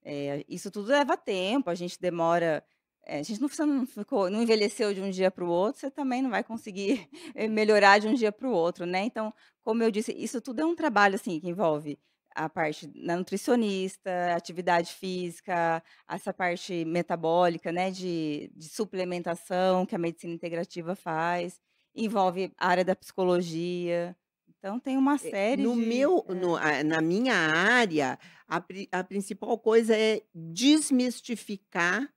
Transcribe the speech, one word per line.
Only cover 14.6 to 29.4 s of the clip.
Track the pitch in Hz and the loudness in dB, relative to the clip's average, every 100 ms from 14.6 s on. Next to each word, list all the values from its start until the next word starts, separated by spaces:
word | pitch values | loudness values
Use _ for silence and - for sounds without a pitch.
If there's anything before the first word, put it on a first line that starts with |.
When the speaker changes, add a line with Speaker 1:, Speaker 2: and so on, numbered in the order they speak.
| 180 175 175 | 2 2 2
Speaker 1:
física, | - 190 185 175 165 - 175 165 165 - _ _ | -6 -6 -4 -6 -10 -6 -2 0 0 -6 _ _
essa | 175 - | -10 -8
parte | 185 180 175 - 175 160 | -4 -2 -4 -6 -6 -2
metabólica, | 175 170 170 165 170 180 165 180 | -2 -2 -2 2 4 4 0 -6
né, | 170 190 | -4 -4
de, | 190 185 170 156 147 - - | -4 -6 -4 -4 -6 -10 -18
de | 160 | -18
suplementação | - 208 190 180 175 175 170 - 180 185 185 180 | -8 -6 -4 -4 -4 -6 -8 -4 0 4 4 2
que | 185 | -2
a | |
medicina | 170 165 175 | -4 -4 -12
integrativa | 170 170 165 170 180 165 190 | -10 -6 -6 -6 -8 -8 -8
faz, | - 160 170 175 175 - _ _ _ | -6 -2 -2 -2 -4 -10 _ _ _
envolve | - 220 208 185 175 185 - | -4 -2 2 2 0 -6 -2
a | 180 | 2
área | 180 185 | 2 2
da | 185 | -2
psicologia. | - - 185 180 175 160 175 180 175 170 175 180 _ _ _ _ | -4 -2 2 2 0 -4 -4 -4 -2 -2 -4 -10 _ _ _ _
Então, | 190 220 | -10 -8
tem | 269 262 | -2 2
uma | 269 285 | 2 2
Speaker 2:
É, | |
Speaker 1:
série | - 196 202 277 | -2 -2 0 2
Speaker 2:
no | 233 240 | 0 0
Speaker 1:
de, | 226 | 0
Speaker 2:
meu, | 240 277 359 - | 2 4 2 0
Speaker 1:
é. | |
Speaker 2:
no, | 180 180 165 | -2 0 0
a, | 156 143 | 2 0
na | 151 160 | 2 2
minha | 160 185 254 | 2 2 2
área, | 208 160 160 196 247 226 156 135 127 - - _ | 2 2 4 4 4 4 2 -2 -4 -12 -20 _
a | 165 | -6
pri-, | 180 185 196 | -6 -12 -6
a | 180 | -6
principal | 185 196 196 202 | -4 -6 -6 -10